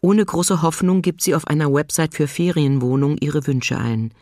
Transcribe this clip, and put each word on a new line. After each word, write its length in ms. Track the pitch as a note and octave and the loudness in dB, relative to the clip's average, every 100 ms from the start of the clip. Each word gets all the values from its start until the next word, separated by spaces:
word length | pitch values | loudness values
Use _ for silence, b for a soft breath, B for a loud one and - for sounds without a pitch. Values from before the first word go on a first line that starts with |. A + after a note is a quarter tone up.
Ohne 240 | F3+ G#3 | 4 4
große 380 | G#3 D#3+ F3+ F#3 | 2 0 0 0
Hoffnung 400 | E3 D#3+ F3+ F#3 | 0 0 0 2
gibt 200 | F3+ D#3+ | 0 -2
sie 120 | - | 0
auf 120 | D#3+ - | -2 0
einer 260 | D3 D3+ | -2 2
Website 420 | C#3 D3 - D#3+ | 0 0 -2 -4
für 140 | - D3 | -2 -4
Ferienwohnungen 880 | - F3 E3+ C#3+ C#3 B2 C3 C#3 D3+ | 0 -2 2 2 2 0 0 0 0
ihre 260 | C#3+ D3 C#3 | -2 -2 -2
Wünsche 320 | C3+ - B2 | -2 -2 -4
ein. 360 | A#2 A2+ A2+ b | -2 -2 -4 b